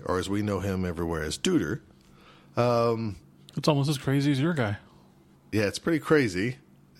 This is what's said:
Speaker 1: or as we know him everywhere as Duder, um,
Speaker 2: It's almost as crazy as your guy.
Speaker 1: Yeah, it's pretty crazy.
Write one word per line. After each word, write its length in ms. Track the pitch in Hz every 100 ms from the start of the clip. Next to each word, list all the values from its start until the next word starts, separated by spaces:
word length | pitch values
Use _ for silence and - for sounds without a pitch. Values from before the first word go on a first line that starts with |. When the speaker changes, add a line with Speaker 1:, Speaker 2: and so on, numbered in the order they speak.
Speaker 1:
or 120 | - 92
as 100 | 87
we 120 | 104
know 180 | 104 98
him 260 | 98 92
everywhere 380 | 90 82 82 80
as 140 | 78 -
Duder, 440 | 185 160 78 131 - - - - - - - 120
um, 600 | 123 117 117 113 110 92 - - - -
Speaker 2:
It's 100 | 160
almost 220 | 143 143
as 80 | 135
crazy 340 | 135 139 143
as 80 | 131
your 140 | 165
guy. 240 | 151 104 104 - - - - - - -
Speaker 1:
Yeah, 120 | 104
it's 160 | 101 -
pretty 200 | 165 156
crazy. 580 | - 151 117 90 120 - - - -